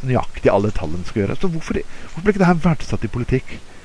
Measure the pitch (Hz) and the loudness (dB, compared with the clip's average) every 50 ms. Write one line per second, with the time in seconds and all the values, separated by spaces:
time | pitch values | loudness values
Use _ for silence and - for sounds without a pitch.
0 | - 127 127 113 - - - - - 127 98 98 101 104 - - 98 - - 90 | -2 0 0 0 0 -2 -4 0 2 4 4 4 2 2 0 0 0 0 -2 -4
1 | - - - - - - - - - 190 165 160 - - - - - - - - | -4 -2 -2 0 0 0 0 2 2 2 2 0 -2 -2 -4 -4 -4 -6 -8 -10
2 | - - - 165 175 214 196 202 185 170 180 160 - 175 156 - - - - - | -10 -8 -8 0 0 0 4 4 4 4 4 4 4 2 2 2 0 -2 -2 -2
3 | - 107 - 120 120 - 127 131 - - - - - - - - | -2 -4 -4 -4 0 0 0 0 0 -4 -10 -12 -12 -16 -18 -18